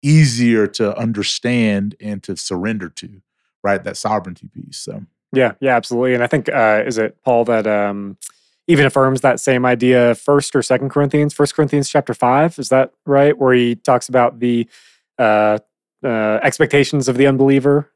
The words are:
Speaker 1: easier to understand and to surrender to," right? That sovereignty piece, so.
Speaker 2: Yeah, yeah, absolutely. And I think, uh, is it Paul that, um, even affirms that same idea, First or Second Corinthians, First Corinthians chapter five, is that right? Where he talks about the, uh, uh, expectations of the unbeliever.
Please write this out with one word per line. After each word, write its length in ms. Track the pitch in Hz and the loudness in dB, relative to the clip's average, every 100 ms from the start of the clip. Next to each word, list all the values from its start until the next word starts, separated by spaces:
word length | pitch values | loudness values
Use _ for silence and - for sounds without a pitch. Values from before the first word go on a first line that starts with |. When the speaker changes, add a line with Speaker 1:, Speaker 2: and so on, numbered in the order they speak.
Speaker 1:
easier 640 | 143 156 147 117 120 110 104 | 4 4 4 2 2 2 0
to 300 | - 107 104 | 0 -4 -2
understand 960 | 113 104 98 - 120 120 113 101 101 - | -4 -4 -6 -4 -2 0 0 0 -4 -8
and 220 | 104 101 | -12 -12
to 140 | - 92 | -10 -12
surrender 520 | - 92 101 113 87 | -8 -6 -6 -6 -10
to," 320 | - - 101 _ _ _ _ | -14 -20 -20 _ _ _ _
right? 200 | 101 98 | -4 -4
That 140 | 90 95 | -4 -8
sovereignty 520 | 107 107 92 87 - | -4 -4 -6 -18 -20
piece, 300 | - - - | -20 -18 -16
so. 260 | - 104 101 _ _ | -14 -14 -16 _ _
Speaker 2:
Yeah, 200 | 131 123 - | 0 0 0
yeah, 140 | 135 120 | -2 -2
absolutely. 380 | - 120 127 | -2 -2 0
And 80 | 123 | 0
I 40 | 120 | 0
think, 200 | 151 - | -2 -2
uh, 340 | 139 110 107 110 | 0 2 2 0
is 120 | 113 | -2
it 220 | 107 _ | -4 _
Paul 200 | - 120 117 | 0 0 2
that, 200 | 113 107 | 0 0
um, 500 | 104 101 101 101 95 - _ _ _ - | -2 -2 -6 -12 -14 -20 _ _ _ 0
even 180 | 156 139 | 2 2
affirms 340 | 139 131 135 | 2 2 2
that 180 | 131 120 | 0 0
same 240 | - 127 127 | 0 0 0
idea, 480 | 123 127 127 120 | 2 2 4 4
First 400 | 117 - 143 - 139 | 2 0 0 0 -4
or 60 | |
Second 280 | - 127 139 | 0 -2 0
Corinthians, 440 | 147 143 147 147 | -2 0 0 -2
First 200 | - 147 | 0 -2
Corinthians 340 | - 147 147 139 | 0 0 0 0
chapter 260 | 151 131 | -2 -2
five, 440 | 117 123 135 165 160 | -2 0 2 0 -4
is 100 | 123 | -2
that 240 | 131 131 _ | 0 0 _
right? 320 | - 139 143 147 | -2 2 2 2
Where 160 | 131 | 2
he 200 | 123 120 117 | 2 2 -2
talks 320 | - 123 - | 0 0 0
about 320 | 127 120 117 | 0 0 0
the, 260 | 120 120 117 _ _ _ _ - | -2 -2 -4 _ _ _ _ -2
uh, 400 | 113 107 107 107 _ _ _ _ | 0 2 2 0 _ _ _ _
uh, 340 | 135 113 107 107 | -4 -2 -2 -2
expectations 680 | 147 - 151 143 135 147 131 | -2 -2 0 2 0 -2 -2
of 80 | 123 | 2
the 100 | 139 | 2
unbeliever. 640 | 135 135 139 135 143 147 | 4 2 4 2 0 -2